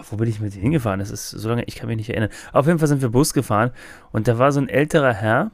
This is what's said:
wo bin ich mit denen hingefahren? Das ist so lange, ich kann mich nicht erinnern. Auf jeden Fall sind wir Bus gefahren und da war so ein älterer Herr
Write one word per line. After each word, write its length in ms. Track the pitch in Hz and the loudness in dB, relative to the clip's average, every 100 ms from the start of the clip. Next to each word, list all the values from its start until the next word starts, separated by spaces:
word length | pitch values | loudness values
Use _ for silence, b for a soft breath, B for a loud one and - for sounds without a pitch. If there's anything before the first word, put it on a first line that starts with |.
| - | -8
wo 60 | 107 | -2
bin 120 | 117 | -2
ich 100 | 107 | -2
mit 140 | 104 | -6
denen 80 | 98 | -2
hingefahren? 360 | 113 160 117 95 | 0 2 2 -2
Das 100 | 101 | -4
ist 220 | 113 - | -8 -12
so 180 | - 110 | -8 -2
lange, 140 | 120 - | -2 -4
ich 100 | - | -8
kann 120 | 117 | -6
mich 100 | 113 | -6
nicht 120 | 107 | -4
erinnern. 200 | - 104 B B | -2 -2 B B
Auf 140 | 131 143 | -4 0
jeden 100 | 170 | 2
Fall 100 | 151 | 2
sind 140 | 143 | 2
wir 80 | 127 | 2
Bus 240 | 123 131 | 2 2
gefahren 380 | 143 - 104 123 B B B B | 0 0 0 0 B B B B
und 160 | 110 110 | -2 0
da 100 | 117 | 4
war 140 | 139 | 4
so 80 | 139 | 4
ein 100 | 139 | 0
älterer 440 | 127 151 160 135 | 0 2 4 2
Herr 360 | 101 110 123 214 | 2 2 2 0